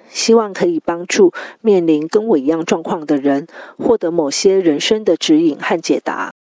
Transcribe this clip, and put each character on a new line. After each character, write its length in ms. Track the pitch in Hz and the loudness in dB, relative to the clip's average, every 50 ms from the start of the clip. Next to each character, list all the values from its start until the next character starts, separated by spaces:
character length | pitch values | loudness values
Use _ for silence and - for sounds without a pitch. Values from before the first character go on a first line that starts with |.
| _ - | _ -14
希 260 | - - - 226 226 | -10 -2 2 4 4
望 180 | 233 214 202 | 4 2 0
可 140 | 185 - 180 | -2 -2 -2
以 120 | 175 165 156 | -2 -2 -2
帮 260 | - 175 170 170 180 | -4 -4 -6 -6 -6
助 260 | - - 220 190 170 - - - - - _ | -2 2 4 4 4 2 -2 -10 -16 -16 _
面 240 | - 220 196 180 165 | 0 2 2 4 4
临 220 | 165 151 151 156 | 2 2 2 0
跟 220 | 165 - 214 220 233 | 0 -2 -2 2 2
我 100 | 180 139 | 0 2
一 80 | 127 | 2
样 180 | 147 165 160 165 | 0 -2 -2 -2
状 160 | - 214 165 | -2 -4 -4
况 240 | - - 196 165 147 | -2 -6 -6 -6 -2
的 120 | 147 147 | -2 -2
人， 320 | 135 139 143 139 143 165 - - - - - - | 0 0 0 -2 -2 -4 -8 -16 -20 -20 -20 -12
获 220 | - - - 226 - | -4 0 0 0 0
得 140 | 185 165 | 0 -2
某 180 | 170 170 147 139 | -2 -2 -2 -2
些 300 | - - - 190 190 196 | -2 0 2 2 2 4
人 180 | 175 160 143 160 | 2 2 0 0
生 260 | - - 220 220 214 | 0 -2 -2 0 0
的 120 | 196 160 | 0 -2
指 240 | - - 165 - 156 | 0 2 2 2 4
引 180 | - - 277 - | 4 2 -2 -2
和 200 | - - 196 160 | -4 -4 -4 -2
解 200 | - - - - | -2 -2 -2 -2
答。 280 | - - - 190 185 - - _ | -4 -6 -8 -8 -8 -10 -12 _